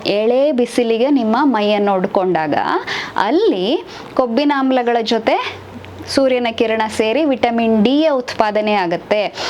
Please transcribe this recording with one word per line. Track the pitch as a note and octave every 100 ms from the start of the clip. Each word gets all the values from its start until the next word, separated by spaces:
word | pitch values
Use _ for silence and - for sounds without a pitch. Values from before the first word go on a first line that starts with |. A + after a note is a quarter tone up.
| -
ಎಳೆ | G3+ A3 B3 D4
ಬಿಸಿಲಿಗೆ | B3+ A#3+ - A3+ A3+ C4
ನಿಮ್ಮ | C#4 A3 A3
ಮೈಯನ್ನು | C#4+ A3 G#3 G#3 G3+
ಒಡ್ಕೊಂಡಾಗ | F#3+ F#3+ G3+ F#3 D#3+ D#3 - - F#4 A#4+ - - -
ಅಲ್ಲಿ | G#3 D#4+ A4 G3+ F#3+ F4 - - -
ಕೊಬ್ಬಿನ | - B3 A3+ D4 C#4
ಆಮ್ಲಗಳ | C4 C4 A#3 A#3
ಜೊತೆ | A3 A#3 A3+ F#4+ B4 - - - - - -
ಸೂರ್ಯನ | - C4 B3+ A#3
ಕಿರಣ | A#3 A3+ A3 A3 -
ಸೇರಿ | A3 B3
ವಿಟಮಿನ್ | D#4 B3 A#3+ A#3 A3+ A3
ಡಿಯ | A3 C#4+ D#4+
ಉತ್ಪಾದನೆ | C4+ B3 - G#3+ G#3 G#3+
ಆಗತ್ತೆ. | G3+ F3 E3+ - G#3 F#3+ -